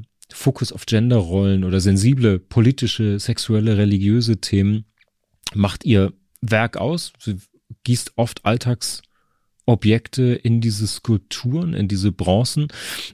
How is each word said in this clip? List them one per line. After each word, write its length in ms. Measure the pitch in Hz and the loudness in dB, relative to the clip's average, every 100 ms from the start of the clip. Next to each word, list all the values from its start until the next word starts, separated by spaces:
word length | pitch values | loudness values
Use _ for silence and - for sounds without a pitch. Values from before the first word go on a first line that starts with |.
| 110 _ - | -8 _ -20
Fokus 400 | - 135 - 120 | -4 -2 -2 -4
auf 140 | - - | -8 -2
Genderrollen 800 | 110 120 120 85 98 98 95 92 | 2 4 2 2 2 2 2 2
oder 140 | 95 | 2
sensible 580 | 98 95 113 135 117 92 | 2 4 4 4 2 2
politische, 800 | - 120 113 135 117 - 107 101 | 0 2 2 2 -2 -2 -2 -2
sexuelle, 580 | - 117 - 107 110 101 | -4 -4 -2 0 2 2
religiöse 640 | 104 101 98 117 113 107 | 2 2 2 2 2 -2
Themen 440 | - 101 101 107 - _ _ _ _ _ - | 0 0 2 0 -6 _ _ _ _ _ -6
macht 300 | 104 98 - | -2 -2 -2
ihr 300 | - 104 98 - _ _ | 2 2 2 -2 _ _
Werk 380 | 110 110 117 - | -2 0 0 -2
aus. 340 | 117 170 - _ | -4 -4 -8 _
Sie 180 | - 95 - _ - - | -8 -8 -10 _ -20 -8
gießt 300 | - 120 - - | -4 -2 -4 -4
oft 300 | 117 - - | -4 -4 -4
Alltagsobjekte 1800 | 120 123 117 - - - _ _ _ _ _ - 113 104 113 - - | -2 -2 -4 -6 -12 -18 _ _ _ _ _ 0 2 2 0 -2 -2
in 380 | 123 120 117 117 | 0 0 0 0
diese 260 | 113 104 107 | 0 -2 -4
Skulpturen, 880 | - - 107 - - 123 156 175 | -4 -2 -2 -4 -8 -4 -2 -2
in 160 | - 98 | -2 -2
diese 240 | 98 101 | 0 -2
Bronzen. 560 | - 82 98 127 151 147 - - - - | -2 0 0 0 -2 -6 -8 -14 -12 -12